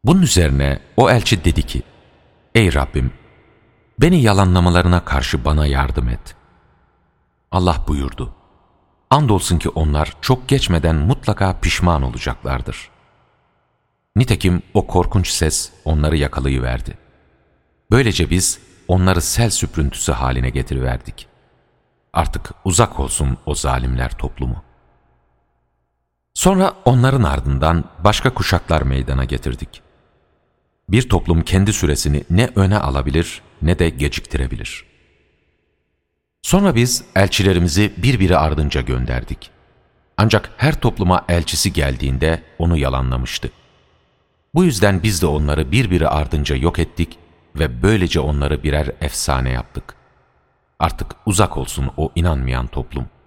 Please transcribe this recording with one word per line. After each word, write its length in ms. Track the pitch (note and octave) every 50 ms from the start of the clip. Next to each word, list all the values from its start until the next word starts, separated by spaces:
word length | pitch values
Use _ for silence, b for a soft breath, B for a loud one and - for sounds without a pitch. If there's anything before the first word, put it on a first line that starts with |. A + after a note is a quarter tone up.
| -
Bunun 180 | - F3 F#3+
üzerine 580 | F3+ B2 - F#2+ E2+ D2 C2+ C#2 C#2 C#2 C#2 - - - _
o 140 | - B2+ -
elçi 340 | B2 A#2+ G2+ - A#2+ F2 -
dedi 180 | F2+ - -
ki, 200 | - - - A#1+ - - _ _ _ _ _ _ _ _ _ _ _ _ _
"Ey 200 | A#2 A2 F2+ C2+
Rabbim, 380 | D2 C2+ C2 - C#2+ B1+ B1 - - _ _ _ _ _ _ _ _ _ _ _ _ _ _ _ -
beni 240 | - E3 F#3 E3+
yalanlamalarına 840 | B2+ G#2+ G2+ G2 G2 F#2+ F2+ F2+ F2 F2+ E2+ F2 F2 F2 F2 F2 -
karşı 400 | - - C2+ B1+ - - D2 A#1+
bana 220 | D2 D2+ D2 D2
yardım 420 | C#2+ C2+ C2+ C2+ C2+ - - A#1+ A#1
et." 280 | A#1 - - - - _ _ _ _ _ _ _ _ _ _ _ _ _ _ _ _ _ _ _ _ _ _ _
Allah 320 | - F#2 F2+ F2+ D#2 - - -
buyurdu, 460 | D2+ C#2+ C2+ C2 - - B1 A#1+ - _ _ _ _ _ _ _ _ _ _ _ _ _ _ _
"Andolsun 480 | C3 C#3+ D3+ A#2 G#2+ F2+ - - F2+ D#2+
ki 100 | - -
onlar 480 | - D#2+ D#2+ D2+ D2 D2 D2+ - - -
çok 280 | - - C3 B2+ - -
geçmeden 480 | C3+ C3+ - - F2 D#2+ D#2 E2 D#2+
mutlaka 640 | D#2 C#2+ F#2+ C3+ - - - G#2 - G2 F#2+ F#2 -
pişman 420 | - - - - F#2 F2+ E2+ D2
olacaklardır." 880 | C2+ B1+ A#1 A#1+ - - A#1+ - - - C2+ B1 A1+ - - - - - _ _ _ _ _ _ _ _ _ _ _ _ _ _ _ _ _ _ _ _ _ _ _ _ _
Nitekim 460 | G2+ C3 B2+ G2+ - - F#2 F2+ F2 - - -
o 120 | G#2 F#2
korkunç 420 | - - F2+ F2 - - G2 F2+ -
ses 440 | - - E2+ D#2+ - - - - - - _
onları 320 | D#2 D#2+ D2+ D2 D2+ D#2+
yakalayıverdi. 840 | D#2 C#2+ C#2 - C#2+ C2 C2+ C2+ C2 B1 B1 B1 B1 - - - - _ _ _ _ _ _ _ _ _ _ _ _ _ _ _ _ _ _
Böylece 400 | - C3 C3+ A2+ F2+ - E2 -
biz 280 | E2+ F#2 F#2 - - - - _ _ _ _ -
onları 320 | F#2 F#2 F2+ F#2+ F#2 F2
sel 300 | E2+ - - - A#2 A2+
süprüntüsü 640 | - - - D#2+ - E2 D2 C2+ - - - -
haline 380 | C#2 A1+ B1+ B1+ B1+ B1 B1 B1+
getiriverdik. 760 | B1 C2+ B1 - - C2 B1+ B1+ - - - - - - - _ _ _ _ _ _ _ _ _ _ _ _ _ _ _ _ _
Artık 380 | - - D#2+ - - - - - - _ _
uzak 360 | F#2+ F2 - A#2+ - - -
olsun 380 | C#2 C2+ - - D2+ C2+ B1+ - -
o 80 | - D2
zalimler 560 | - - C#2+ B1+ B1+ B1 B1 B1+ B1 B1+ A#1+ - -
toplumu. 460 | - - - - C2 B1 A#1 - - _ _ _ _ _ _ _ _ _ _ _ _ _ _ _ _ _ _ _ _ _ _ _ _ _ _ _ _ _ _ _ _ _ _
Sonra 400 | - - F#3 G3 F#3 F#3+ F#3+ - - -
onların 380 | B2+ C3 B2 A#2+ C3 C3+ C3+
ardından 600 | A2 D2 C2+ C2+ A#1+ C#2 C#2 C2+ C#2+ D#2+ E2+ E2 - - - - D#2+
başka 300 | G2+ G#2+ - - C3 A#2+
kuşaklar 480 | - G#2 - - E2+ - - E2 D2+
meydana 420 | C#2 C2 C2 C2 C2 B1+ C2+ C2 C2
getirdik. 580 | B1 C2+ B1 - C2+ B1 - - - - - _ _ _ _ _ _ _ _ _ _ _ _ _ _ _ _ _ _ _ _ _ -
Bir 200 | F#2 F2+ - -
toplum 340 | F#2+ E2+ D#2+ - E2+ E2
kendi 300 | D#2+ - F2+ F#2+ G2 G#2+
süresini 520 | G#2 - - D2 C#2+ C#2 - D2+ C#2+ D2 - _
ne 200 | E2+ F#2+ B2 - -
öne 220 | G2+ G2 F#2+ G2+ G#2
alabilir 640 | - - C2+ C#2 C2 C#2+ C#2 E2 E2+ - - - _ _ _ _
ne 160 | D2 D#2+ F2+ -
de 100 | F2 E2
geciktirebilir. 960 | - B1 C#2+ C#2 - - - - - - C2 B1+ - - - - - - - _ _ _ _ _ _ _ _ _ _ _ _ _ _ _ _ _ _ _ _ _ _ _ _ _ _ _ _ _ _ _
Sonra 320 | - - - F#3+ G3+ G3 C3+
biz 300 | A#2 A#2+ B2 - - - - _
elçilerimizi 760 | G2 G2+ F#2 - - F#2+ G2 F#2 F2 E2+ F2 D2+ F#2 G#2+ G#2 -
birbiri 400 | - F2+ B2+ C3+ G#2+ F#2+ E2+ F2
ardınca 440 | D2+ D2+ D#2 D2 D2+ D2+ C#2+ - D2+
gönderdik. 720 | C2 A#1+ B1+ B1 B1 A#1 A#1+ B1 - - C2 - - - _ _ _ _ _ _ _ _ _ _ _ _ _
Ancak 340 | - G#2 A2 A2 G#2 - - -
her 240 | - B2 D3 D#3 -
topluma 440 | - A#2+ - - G2 F2 F2+ - - -
elçisi 440 | F2 F2 D2+ - - - - G2
geldiğinde 680 | D2 - D2 C2+ C2 B1 C#2 C2+ C2 B1+ C#2+ D#2 E2 D#2+ - - - _
onu 180 | E2 E2+ E2+
yalanlamıştı. 760 | D#2 C2+ C2 B1+ C2 C2 B1+ B1+ B1+ B1 - - - - A#1+ _ _ _ _ _ _ _ _ _ _ _ _ _ _ _ _ _ _ _ _ -
Bu 100 | D3+ F#3
yüzden 380 | F3+ B2+ - G#2+ G2+ G2 F2+
biz 200 | D#2+ A2 G#2 D#2+
de 40 | -
onları 460 | D#2 D2 D2+ C#2+ D2 D2 D2 D#2 C2
birbiri 360 | D2+ A#2+ B2+ G2+ F#2 E2 D#2+ -
ardınca 480 | - D2+ D2+ - - D2+ C#2+ - D2
yok 220 | C2 C2 E2+ - -
ettik 400 | E2 - - - E2+ - - - - _ _ _ _ _ _
ve 260 | C#2+ D#2+ D2 A#1+ A#1+
böylece 380 | A#1 G2 A2 G#2 F2+ E2+ - E2+
onları 420 | C2+ D2 D2+ D2 C#2+ C#2+ D2 C#2+
birer 300 | - D2+ C#2 D2+ D#2 C2 - -
efsane 500 | - D2 - - - - C#2 C2 B1+ B1+
yaptık. 440 | B1+ B1 A#1+ - _ B1+ - - - _ _ _ _ _ _ _ _ _ _ _ _ _ _ _ _ _
Artık 380 | D#2 E2 - - - - - _ _
uzak 300 | - G2 F2+ G#2 - -
olsun 340 | D2 C2 - - - C2+ C2 -
o 160 | - D#2 - _
inanmayan 520 | E2+ E2+ F2+ D#2 C2+ C2 B1+ B1+ B1 B1+
toplum. 400 | B1 - - B1+ - - C#2 B1 B1+ _ _ _